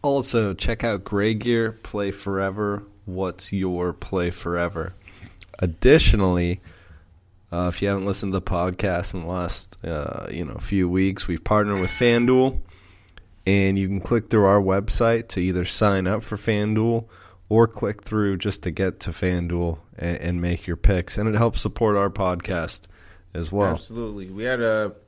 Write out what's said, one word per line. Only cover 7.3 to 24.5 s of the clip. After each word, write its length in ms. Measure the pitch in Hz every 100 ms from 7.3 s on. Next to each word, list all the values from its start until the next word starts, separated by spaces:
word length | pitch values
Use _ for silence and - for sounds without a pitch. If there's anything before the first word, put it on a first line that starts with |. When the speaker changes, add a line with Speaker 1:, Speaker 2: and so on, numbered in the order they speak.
| _ _
Speaker 1:
uh, 160 | 87 90
if 80 | -
you 60 | 98
haven't 180 | 98 98
listened 280 | 95 101
to 60 | 92
the 60 | -
podcast 680 | 90 90 87 101 87 87
in 80 | 92
the 60 | 82
last, 500 | 92 87 - - - -
uh, 420 | 80 73 - -
you 140 | -
know, 140 | 85 -
few 320 | - 98 90
weeks, 360 | 92 95 95 -
we've 180 | 82
partnered 360 | - 107 104 98
with 120 | 90
FanDuel, 680 | - 120 117 120 127 131 - - - - - _ - - - -
and 320 | 101 95 98
you 80 | 95
can 140 | 98
click 280 | - 120 113
through 140 | 110
our 180 | 98 101
website 680 | 98 95 104 - 117 117 110
to 100 | -
either 220 | 90 90
sign 420 | 87 - 107 98 92
up 180 | 107
for 120 | - 107
FanDuel 680 | - 104 104 107 113 117 113 - - - -
or 180 | 110 113
click 340 | - 104 -
through 340 | - 107 101 95
just 260 | 104 -
to 80 | 92
get 300 | 80 95 -
to 100 | -
FanDuel 680 | 85 90 90 85 87 87 80 - -
and, 200 | 85 85
and 240 | 87 87
make 240 | 87 85 -
your 120 | 85
picks, 400 | - 92 - -
and 120 | 110
it 60 | 107
helps 260 | 117 -
support 340 | - - 113 101
our 140 | 98
podcast 720 | 95 95 90 - 90 82 - - - - - -
as 180 | - 82
well. 220 | 98 98
Speaker 2:
Absolutely. 560 | 80 - 113 110 104 92
We 140 | 95
had 180 | 120